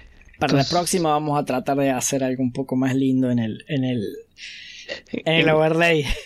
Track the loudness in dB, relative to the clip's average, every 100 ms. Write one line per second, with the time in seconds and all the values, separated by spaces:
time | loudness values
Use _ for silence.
0 | -20 -20 -18 -4 0 2 2 0 0 0
1 | 2 2 0 -2 0 -2 0 0 2 0
2 | -2 0 -2 0 -2 -2 -4 0 0 2
3 | 2 2 2 2 0 -6 -4 -2 0 -2
4 | -4 -8 -16 -20 -18 -16 -18 -18 -14 -14
5 | -8 -6 0 2 4 4 4 4 4 2
6 | 0 -4